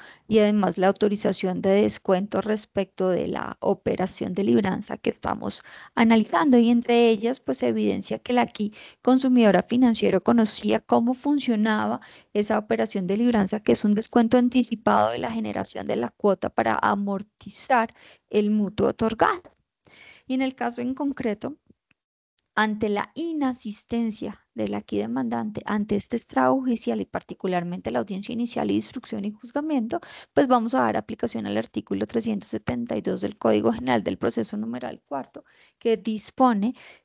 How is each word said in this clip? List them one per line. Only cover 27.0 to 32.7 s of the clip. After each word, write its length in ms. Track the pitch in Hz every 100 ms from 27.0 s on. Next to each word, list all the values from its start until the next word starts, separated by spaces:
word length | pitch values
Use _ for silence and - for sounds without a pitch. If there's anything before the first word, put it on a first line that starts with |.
| 190
particularmente 840 | 175 - - 185 180 175 180 190
la 80 | 240
audiencia 340 | 208 190 208
inicial 380 | 233 240 - -
y 40 | 202
instrucción 500 | - 254 - 214 202
y 60 |
juzgamiento, 680 | 214 233 285 311 285 226 339 - - -
pues 140 | - 277
vamos 260 | 247 226
a 60 | 254
dar 180 | 233 214
aplicación 480 | - 220 233 233 202
al 100 | 208
artículo 520 | - 110 - 196 208
trescientos 420 | - 220 196 -
setenta 480 | 220 -